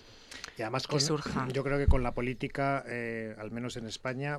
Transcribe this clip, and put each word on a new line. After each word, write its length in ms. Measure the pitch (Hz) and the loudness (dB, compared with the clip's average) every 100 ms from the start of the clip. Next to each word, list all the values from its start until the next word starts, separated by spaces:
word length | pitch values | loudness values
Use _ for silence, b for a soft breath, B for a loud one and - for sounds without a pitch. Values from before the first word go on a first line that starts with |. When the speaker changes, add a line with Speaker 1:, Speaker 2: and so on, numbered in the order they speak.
| B B B B - - | B B B B -12 -6
Speaker 1:
Y 60 | |
además 220 | 113 131 - | -2 -2 2
Speaker 2:
que 60 | |
Speaker 1:
con, 80 | 147 | 2
Speaker 2:
surja. 440 | 147 147 - 147 131 | 4 0 0 -2 0
Speaker 1:
yo 100 | 131 | 0
creo 140 | 139 143 | 2 4
que 100 | 131 | 6
con 160 | 131 | 6
la 100 | 120 | 4
política, 680 | 123 123 120 139 - 139 139 123 | 0 -2 -2 -4 0 0 0 -2
eh, 480 | 120 117 113 110 107 | -4 -4 -4 -6 -8
al 120 | 107 | -8
menos 260 | 117 120 123 | -6 -6 -6
en 100 | 110 | -8
España, 520 | - 131 127 143 | -6 -4 -2 -2